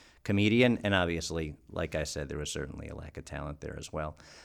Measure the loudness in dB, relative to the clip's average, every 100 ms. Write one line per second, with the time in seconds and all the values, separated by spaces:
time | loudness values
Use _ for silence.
0 | -20 _ 0 4 6 8 6 4 4 4
1 | 4 0 -2 -2 -4 -6 _ -4 -2 -2
2 | -2 -4 -4 -4 -4 -4 -6 -8 -10 -10
3 | -10 -12 -10 -8 -8 -8 -8 -10 -8 -6
4 | -6 -8 -18 -20